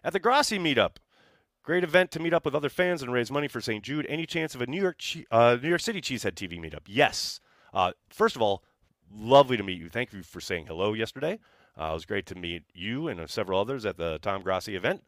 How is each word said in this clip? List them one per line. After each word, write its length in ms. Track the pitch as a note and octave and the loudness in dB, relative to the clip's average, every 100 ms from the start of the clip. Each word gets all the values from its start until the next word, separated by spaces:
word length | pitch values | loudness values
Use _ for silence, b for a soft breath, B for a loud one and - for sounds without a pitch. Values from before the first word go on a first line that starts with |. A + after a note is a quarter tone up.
at 100 | D#3 | -4
the 80 | F#3 | 0
Grassi 380 | G#3 C4+ C#4+ G3+ | 4 4 4 2
meetup. 380 | E3 B2 F2+ - b b b b b _ | 2 4 2 0 b b b b b _
Great 200 | - F3 | -2 0
event 260 | F3 F3 F3+ | 4 4 4
to 80 | D#3+ | 0
meet 140 | E3 | 0
up 100 | E3 | 2
with 100 | D3+ | 2
other 140 | C#3+ C#3+ | 0 0
fans 340 | - F3+ E3+ | 0 0 0
and 100 | B2 | -2
raise 180 | B2 A#2 | -2 0
money 180 | C#3 D3 | -2 -4
for 120 | B2 | -4
Saint 240 | A#2+ G#2+ | -4 -4
Jude. 220 | G2+ D3 - | -4 -6 -4
Any 180 | D3+ D#3+ | -6 -4
chance 280 | E3 D#3+ | -4 -4
of 60 | B2+ | -4
a 60 | B2 | -4
New 140 | D#3+ | -2
York 180 | F#3+ - | -2 -2
che-, 280 | - E3 - | -8 -10 0
uh, 260 | A2+ A#2+ A#2+ | 6 6 6
New 80 | C#3+ | 2
York 120 | E3+ | -2
City 200 | - G3+ | -2 -4
Cheesehead 340 | - B2 G#2 | -4 -4 -4
T 120 | E2+ F#2 | -4 -8
V 120 | E2+ | -10
meetup? 240 | D#2+ D2+ E2+ | -12 -14 -4
Yes. 540 | G#2+ C#3 - - - b b b | 2 2 2 -6 -8 b b b
Uh, 200 | G2 F2+ - _ | 0 0 0 _
first 280 | - A3 C3 | 0 0 2
of 60 | |
all, 200 | G#2+ G2 _ _ _ _ _ | 0 0 _ _ _ _ _
lovely 440 | G#2 A2 C#3 C3 A#2+ | -8 6 8 8 4
to 60 | |
meet 160 | G2 F2+ | -2 -6
you. 100 | E2 | -8
Thank 240 | A#2 B2 | -8 -8
you 100 | G2+ | -10
for 180 | E2+ F#2 | -16 -12
saying 260 | - F2+ D#2+ | -6 -6 -6
hello 260 | E2 G2+ | -2 -2
yesterday. 460 | A2 A2+ C3+ D3+ A3 b b b - | 0 -4 -4 -4 -4 b b b -10
Uh, 120 | D#2 | -6
it 40 | |
was 120 | D#2+ D#2+ | -6 -4
great 180 | G2+ - | -6 -6
to 80 | |
meet 280 | F#2 F2 E2+ - | -8 -8 -8 -10
you 360 | - G2 B2+ D#3+ | -12 -8 -6 -6
and, 120 | F2+ | -8
uh, 60 | D#2+ | -6
several 340 | - F#2+ F#2+ | -6 0 0
others 240 | G#2+ C3+ | 0 -2
at 120 | G#2 F2 | -4 -4
the 220 | E2 D#2 | -4 -4
Tom 200 | G#2 G2 | -4 -4
Grassi 340 | F#2 F#2 - F#2+ | -2 -2 -2 -4
event. 260 | A2 G3 | -2 -4